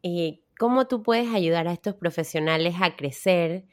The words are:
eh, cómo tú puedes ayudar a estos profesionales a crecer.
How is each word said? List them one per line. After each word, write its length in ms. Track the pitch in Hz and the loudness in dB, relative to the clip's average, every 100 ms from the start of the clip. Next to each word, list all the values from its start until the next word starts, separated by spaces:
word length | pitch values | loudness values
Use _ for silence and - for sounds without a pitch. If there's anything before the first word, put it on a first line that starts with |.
eh, 380 | 180 175 160 156 _ - | -6 -2 -4 -6 _ -2
cómo 280 | 233 254 262 | 2 2 2
tú 160 | 247 | 0
puedes 300 | 226 226 240 | 0 0 2
ayudar 340 | 220 165 170 170 | 0 2 2 0
a 60 | |
estos 220 | 175 - - | -2 -6 -4
profesionales 800 | 170 170 156 160 156 160 170 175 | -4 -4 -4 -2 0 2 0 0
a 140 | 180 - | -2 0
crecer. 720 | 143 - 190 180 165 185 - | -8 -2 2 2 2 -4 -12